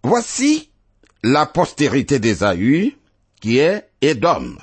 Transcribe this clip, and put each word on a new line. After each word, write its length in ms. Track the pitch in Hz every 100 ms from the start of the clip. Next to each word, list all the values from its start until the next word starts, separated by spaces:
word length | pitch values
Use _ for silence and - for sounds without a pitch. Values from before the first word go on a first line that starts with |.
Voici 640 | 123 269 - - 277 311 - _ _ _ _ _
la 220 | 110 143 151
postérité 760 | 170 170 - 147 127 - 143
d'Ésaü, 760 | 110 92 101 87 110 156 220 - _ _ _ _
qui 160 | 107 120
est 320 | 156 208 - _
Édom. 540 | 139 139 170 143 64 60